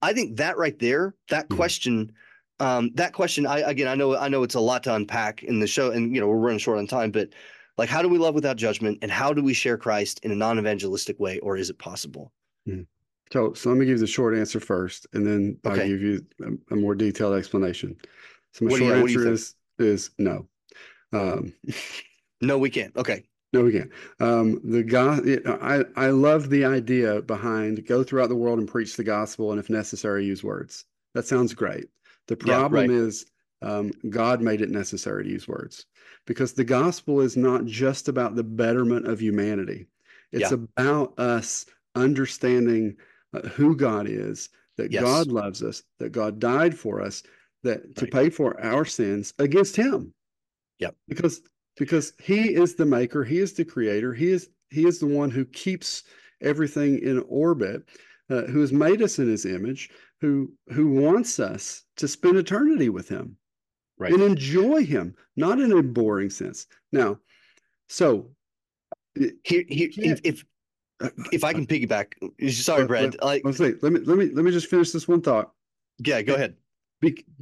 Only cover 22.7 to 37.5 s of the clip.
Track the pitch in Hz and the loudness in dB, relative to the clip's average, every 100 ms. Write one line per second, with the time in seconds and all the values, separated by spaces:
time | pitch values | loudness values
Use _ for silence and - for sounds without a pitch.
22.7 | 123 104 - - 104 - _ _ 127 120 | -2 -6 -6 -4 -4 -8 _ _ 4 4
23.7 | 104 73 - - - 117 117 110 110 113 | 4 -2 -12 -20 -4 0 4 2 0 0
24.7 | 117 113 123 131 147 135 135 - - - | 0 2 4 4 2 2 0 0 -4 0
25.7 | 139 127 - 135 135 143 156 139 139 135 | 0 0 0 2 4 6 4 2 2 4
26.7 | 135 117 127 113 104 107 104 117 110 107 | 2 2 2 2 0 -2 -6 -2 -2 -2
27.7 | 107 107 123 131 135 120 123 117 117 104 | -4 0 0 2 2 2 2 0 0 -2
28.7 | 120 110 - 110 104 107 - 107 104 98 | -4 -4 -4 -2 -2 -2 -4 -4 -2 -2
29.7 | 110 104 98 107 101 101 95 104 98 - | -2 -2 -6 -2 -2 -2 -4 -6 -8 -10
30.7 | - - _ _ - 123 131 120 - 104 | -16 -20 _ _ -8 -2 0 0 0 -4
31.7 | - - _ _ _ - 113 - - 139 | -6 -12 _ _ _ -8 -4 2 2 4
32.7 | 110 123 120 113 104 - _ _ _ 107 | 2 4 2 0 -4 -14 _ _ _ -6
33.7 | 104 104 - 110 113 117 123 113 107 110 | -4 -4 -6 -6 -2 0 2 2 0 0
34.7 | 101 98 107 101 101 101 98 - - - | -2 -4 -6 -6 -6 -6 -8 -8 -10 -10
35.7 | - - _ - - - 117 127 - 120 | -16 -20 _ -20 -20 -10 -4 -2 0 0
36.7 | 127 165 170 - 139 131 127 127 | 2 2 0 0 2 2 2 2